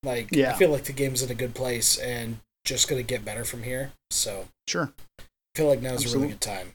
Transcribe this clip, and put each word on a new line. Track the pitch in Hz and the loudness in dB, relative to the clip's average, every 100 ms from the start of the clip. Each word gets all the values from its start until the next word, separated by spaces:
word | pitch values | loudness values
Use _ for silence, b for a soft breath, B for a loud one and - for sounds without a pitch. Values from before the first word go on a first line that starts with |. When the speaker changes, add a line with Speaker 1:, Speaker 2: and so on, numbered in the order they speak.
Speaker 1:
Like, | 135 123 113 | -2 -2 2
Speaker 2:
Yeah. | 151 131 | 4 4
Speaker 1:
I | - | 6
feel | 180 | 6
like | 139 | 4
the | - | -2
game's | 135 135 123 | -2 0 0
in | 127 | -2
a | 120 | -2
good | 123 | -4
place | 117 127 120 117 - | -2 -2 2 2 2
and | 123 120 117 113 _ _ | 0 -4 -6 -8 _ _
just | - 127 - | -4 0 0
gonna | 135 | 0
get | 120 123 | 0 -4
better | 104 107 | -4 -6
from | 117 120 | -6 -6
here, | 120 127 139 - _ | -6 -4 -6 -10 _
so. | - 110 98 - _ - | -2 -2 -4 -10 _ -4
Speaker 2:
Sure. | 175 175 - - - | -2 -2 -4 -20 -18
Speaker 1:
I | - _ _ | -20 _ _
feel | - 151 | 2 4
like | 135 | 4
now's | 127 | 2
a | 127 120 139 | -2 0 2
really | - | 0
Speaker 2:
Absolutely. | |
Speaker 1:
good | 101 | -2
time. | - 98 87 | -4 -4 -8